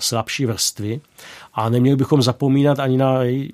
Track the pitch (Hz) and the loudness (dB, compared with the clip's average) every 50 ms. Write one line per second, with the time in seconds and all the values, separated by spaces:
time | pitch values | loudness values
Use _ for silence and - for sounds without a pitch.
0 | - - 120 113 110 - - - 139 113 107 92 - - - - 104 104 113 147 | -6 -4 -4 -4 -6 -6 -6 -4 -4 -4 -2 -4 -4 -6 -6 -6 -8 -8 -8 -8
1 | - _ _ - - - - - - - - 113 110 113 117 123 123 135 139 131 | -12 _ _ -20 -20 -20 -20 -20 -20 -10 -6 -4 -2 0 2 2 4 4 2 2
2 | 135 - 156 143 120 127 123 - 143 135 135 139 139 147 143 135 139 131 131 131 | 2 2 2 2 2 2 0 0 0 0 2 2 2 2 2 0 0 0 0 2
3 | 135 131 131 131 127 123 127 139 139 - | 2 2 2 0 0 0 -2 -4 -6 -8